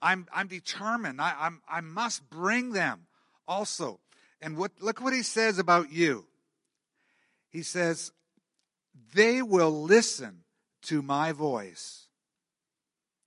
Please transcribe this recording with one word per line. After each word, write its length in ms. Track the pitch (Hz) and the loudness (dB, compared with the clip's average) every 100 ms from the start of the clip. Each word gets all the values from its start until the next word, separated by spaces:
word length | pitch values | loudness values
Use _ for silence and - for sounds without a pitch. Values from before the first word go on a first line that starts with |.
I'm, 280 | 165 185 170 | 0 0 -4
I'm 140 | 160 196 | -8 -6
determined. 720 | 180 - - 208 233 185 131 | -8 -12 -8 -4 -4 -4 -4
I, 140 | 165 147 | -4 -2
I'm, 240 | 160 165 - | -4 -6 -10
I 120 | 160 | -8
must 500 | 160 175 233 - 143 | -8 -6 -6 -6 -12
bring 400 | 156 185 240 247 | -4 -2 -2 -2
them 380 | 202 156 101 _ _ _ _ - | -2 -2 -2 _ _ _ _ -6
also." 500 | 190 208 - 147 95 _ _ _ - | -4 -4 -6 -8 -8 _ _ _ -16
And 160 | 156 156 | -10 -6
what, 140 | 196 - | -6 -6
look 200 | 202 214 | -6 -4
what 120 | 254 | -2
he 100 | 254 | -2
says 360 | - 220 226 185 | -2 2 2 2
about 320 | 175 175 151 | 4 4 4
you. 380 | 160 165 117 - _ _ _ _ _ _ _ _ _ _ _ _ | 2 2 2 -6 _ _ _ _ _ _ _ _ _ _ _ _
He 120 | 165 | -12
says, 500 | 160 180 170 165 - _ _ _ _ _ _ _ _ - 110 | -6 -2 0 -2 -6 _ _ _ _ _ _ _ _ -20 -2
"They 280 | 190 226 254 | 4 4 4
will 400 | 240 190 160 156 | 2 4 4 2
listen 640 | 156 220 226 - 120 90 _ _ _ _ | 6 6 6 -4 -10 -16 _ _ _ _
to 200 | - 156 | -4 -2
my 300 | 139 143 160 | 0 0 0
voice." 720 | 147 151 120 98 82 - - - _ _ _ _ _ _ _ _ _ _ _ | 0 -2 -2 -6 -14 -16 -18 -20 _ _ _ _ _ _ _ _ _ _ _